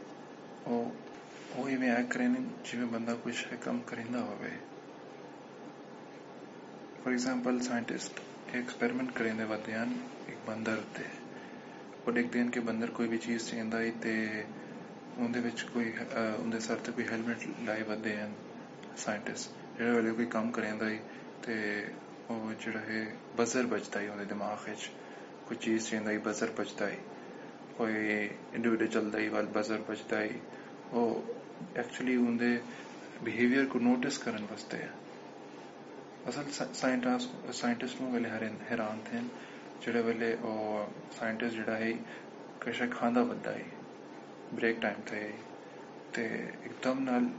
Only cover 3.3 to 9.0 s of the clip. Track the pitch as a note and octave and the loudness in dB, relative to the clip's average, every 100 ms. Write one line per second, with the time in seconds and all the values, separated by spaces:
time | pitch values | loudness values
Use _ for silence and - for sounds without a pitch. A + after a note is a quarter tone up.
3.3 | A#2 - B2 C3 A#2+ - A#2+ A#2 B2 G#2+ | -2 -4 -4 -2 -2 -2 -6 -2 -2 -2
4.3 | G2+ - - - - - - - - - | -2 -4 -6 -8 -12 -12 -12 -12 -12 -12
5.3 | - - - D3 - - - - - - | -14 -14 -12 -12 -12 -14 -12 -14 -14 -14
6.3 | - - - - - - - B2+ B2 B2+ | -12 -12 -14 -14 -14 -14 -6 0 2 2
7.3 | B2+ B2 B2 B2 A#2+ A#2 - - - - | 2 4 2 2 0 0 -2 -4 -8 -12
8.3 | - - B2+ B2 - A#2+ B2 | -12 -4 -2 -2 2 2 2